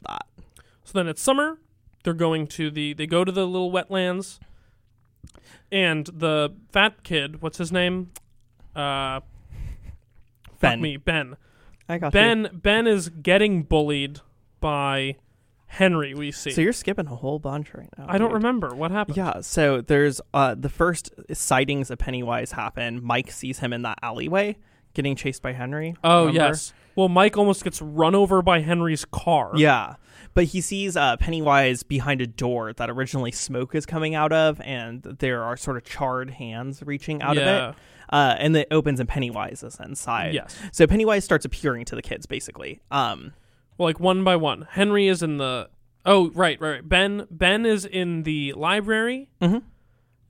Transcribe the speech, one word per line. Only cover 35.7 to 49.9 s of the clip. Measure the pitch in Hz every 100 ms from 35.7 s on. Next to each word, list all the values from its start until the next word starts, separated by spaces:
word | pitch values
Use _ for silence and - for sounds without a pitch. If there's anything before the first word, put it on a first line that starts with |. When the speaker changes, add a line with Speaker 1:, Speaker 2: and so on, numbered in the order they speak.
| 127
Speaker 1:
of |
charred | - - 135 127 131
hands | 127 120 113 131 139 143
reaching | 143 - 151
out | 131 147
Speaker 2:
Yeah. | 139 196 117
Speaker 1:
of | -
it. | - - -
Uh, | 143 139 117
and | 151 160
it | 147
opens | 156 151 131
and | 120
Pennywise | 143 123 110 95 -
is | 117 -
inside. | - 139 - 117 87 120
Speaker 2:
Yes. | - - 202
Speaker 1:
So | - 165
Pennywise | 202 220 208 -
starts | 156 -
appearing | - 151 120 120
to | 117
the |
kids, | - - -
basically. | 120 - - 67 - _
Um, | 139 123 95 65 - _ _ _ _
Speaker 2:
Well, | 175
like, | 160
one | 180 185
by | 185 180
one. | 156 117 -
Henry | - 208 202 196
is | 180
in | 165 147
the, | 131 127 - _ _ _ -
oh, | 196 170
right, | 160 175 135
right, | 160 139
right. | 160
Ben, | 180 196 202 202
Ben | 160 185 208 226
is | 214 196
in | 190 180 165
the | 156 151 139
library, | 139 156 202 208 220 233 254 269 _
Speaker 1:
Mm-hmm. | 175 226 - - _